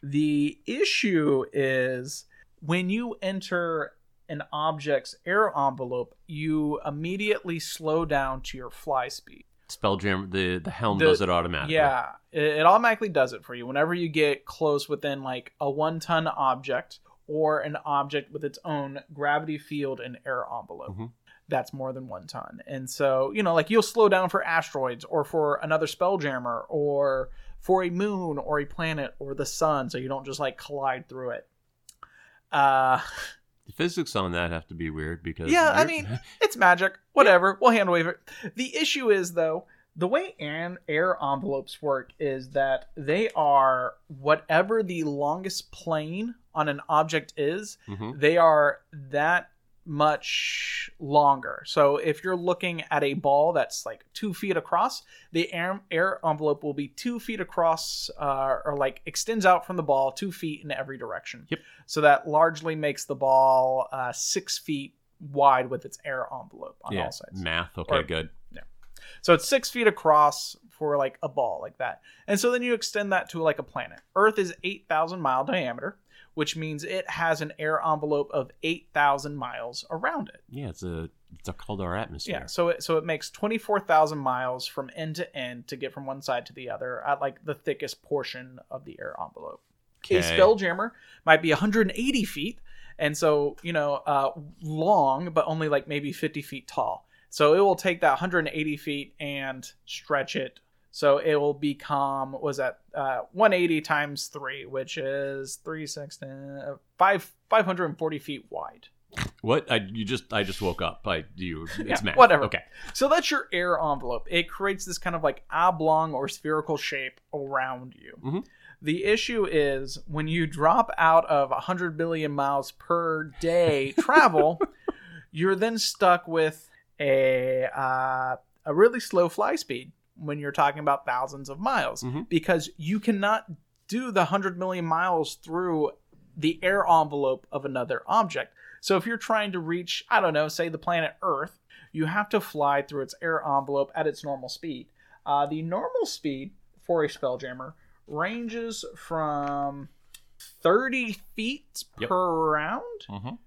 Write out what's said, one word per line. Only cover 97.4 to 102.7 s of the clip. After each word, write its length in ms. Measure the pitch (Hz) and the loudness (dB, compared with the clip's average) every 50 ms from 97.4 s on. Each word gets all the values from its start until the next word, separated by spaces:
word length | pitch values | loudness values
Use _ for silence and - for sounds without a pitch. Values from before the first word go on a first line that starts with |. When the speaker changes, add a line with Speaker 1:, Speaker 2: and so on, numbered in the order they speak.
| 151 147 156 | 6 6 8
Speaker 1:
it 60 | 180 | 8
will 160 | 202 202 185 | 6 4 4
take 260 | - - 190 175 170 - | 2 0 -2 -2 2 4
that 160 | 156 135 135 | 2 2 2
hundred 220 | 170 185 175 175 | 0 0 0 0
and 100 | 160 - - | 0 0 -2
eighty 240 | 156 151 156 151 | -4 -4 -4 -4
feet 380 | 151 - - 147 143 139 - - - | -6 -6 -6 -6 -6 -6 -10 -12 -12
and 480 | 156 143 143 139 135 135 131 131 127 - - _ _ | -10 -8 -8 -6 -6 -8 -8 -10 -12 -16 -20 _ _
stretch 500 | - - - - - 151 139 131 - - | -14 -14 -14 -4 -2 -2 -2 -2 -2 -4
it. 240 | - 131 127 _ - _ _ _ _ _ _ _ | -6 -6 -6 _ -18 _ _ _ _ _ _ _
So 260 | - - 143 139 147 | 2 4 4 4 6
it 160 | - 160 151 | 4 2 2
will 180 | 147 143 147 143 | 4 4 2 0
become, 800 | 139 143 147 139 139 - - 151 139 139 139 135 139 135 135 135 135 | 0 -2 -2 -2 -4 -6 -4 -2 0 0 0 -2 -2 -4 -6 -8 -4
was 160 | - 151 139 | -4 -4 -2
that, 220 | 131 135 127 | 0 -2 -4